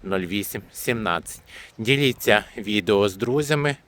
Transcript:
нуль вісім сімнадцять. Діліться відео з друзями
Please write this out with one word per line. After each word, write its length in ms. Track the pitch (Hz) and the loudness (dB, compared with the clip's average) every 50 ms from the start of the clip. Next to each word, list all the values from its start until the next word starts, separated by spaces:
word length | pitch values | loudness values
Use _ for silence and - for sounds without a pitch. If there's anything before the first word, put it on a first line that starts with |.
| - | -6
нуль 160 | 95 95 95 | -4 -4 -4
вісім 420 | 92 85 98 104 98 - - 101 92 - - | -4 -2 -4 -4 -4 -6 -10 -12 -14 -14 -16
сімнадцять. 680 | - - - 120 113 110 90 87 82 - - - - _ _ - - - - _ | -8 -4 -4 -4 -2 -2 -2 -2 -2 -4 -10 -16 -18 _ _ -20 -20 -20 -20 _
Діліться 640 | - 113 117 139 139 143 131 117 - - 120 104 104 101 - - | -6 0 0 2 4 4 0 0 0 2 4 4 4 2 -2 -14
відео 520 | - 101 101 104 104 87 92 104 98 101 101 | -10 -6 0 0 0 4 4 4 4 4 2
з 60 | 92 | 0
друзями 600 | 95 113 117 127 147 151 143 151 147 143 147 139 - _ | -2 -2 0 0 -2 0 0 -2 0 0 -2 -4 -4 _